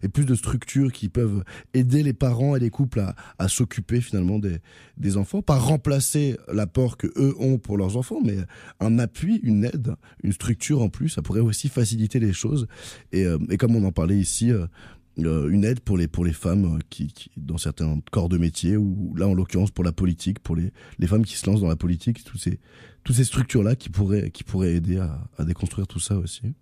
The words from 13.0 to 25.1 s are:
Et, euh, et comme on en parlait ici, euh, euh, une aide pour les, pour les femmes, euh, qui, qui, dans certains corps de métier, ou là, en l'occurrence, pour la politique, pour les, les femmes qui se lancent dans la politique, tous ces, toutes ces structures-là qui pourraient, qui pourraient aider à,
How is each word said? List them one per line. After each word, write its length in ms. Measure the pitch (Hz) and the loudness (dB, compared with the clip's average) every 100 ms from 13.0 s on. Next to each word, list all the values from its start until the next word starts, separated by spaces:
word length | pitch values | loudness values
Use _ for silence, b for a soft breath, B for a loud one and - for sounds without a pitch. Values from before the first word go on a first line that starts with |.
| B | B
Et, 120 | 92 | 0
euh, 140 | 92 80 - | 2 0 0
et 80 | 95 | 0
comme 180 | 120 117 | 2 4
on 80 | |
en 80 | 95 | 2
parlait 260 | 85 82 101 | 2 2 2
ici, 320 | 92 - 117 | 2 0 2
euh, 140 | 113 85 B B B _ - | 2 -2 B B B _ -4
euh, 280 | 82 80 73 | 0 0 2
une 160 | 98 | 2
aide 160 | 104 123 | 2 0
pour 160 | - 92 | 0 0
les, 80 | 82 | 0
pour 180 | 85 87 | 0 -2
les 60 | |
femmes, 420 | 76 85 95 92 78 | 0 0 2 2 0
euh, 20 | - | -6
qui, 180 | - 73 | -8 -8
qui, 220 | - - - | -8 -18 -14
dans 200 | 69 82 | -6 -4
certains 400 | 78 73 80 76 - | -4 -2 -2 -2 -2
corps 160 | - 85 | -2 2
de 80 | 90 | 2
métier, 400 | 85 - 82 104 | 2 0 0 2
ou 380 | 101 92 90 82 | 0 -2 -4 0
là, 100 | 98 | 2
en 60 | |
l'occurrence, 360 | 92 92 92 101 | 2 0 0 0
pour 140 | - | 0
la 80 | 87 | -2
politique, 460 | 80 92 82 - 101 | 0 0 0 -4 -6
pour 160 | - | -4
les, 160 | 82 87 B B B | -2 -2 B B B
les 80 | 87 | 2
femmes 180 | 107 | 2
qui 120 | 107 - | 0 -2
se 100 | - | 2
lancent 120 | 104 | 2
dans 60 | 92 | 2
la 80 | 82 | 0
politique, 480 | 87 87 - 117 | 0 0 -2 -4
tous 140 | - - | -6 -6
ces, 200 | 170 156 B B B B | -4 -6 B B B B
toutes 140 | - 117 | 0 2
ces 80 | |
structures-là 520 | 127 - 123 123 104 127 | 2 0 0 2 2 0
qui 120 | - | -2
pourraient, 400 | 90 98 104 98 | 0 2 2 0
qui 140 | - | -8
pourraient 300 | - 95 92 | -6 0 2
aider 240 | 85 85 92 | 2 0 -2
à, 200 | 87 | -2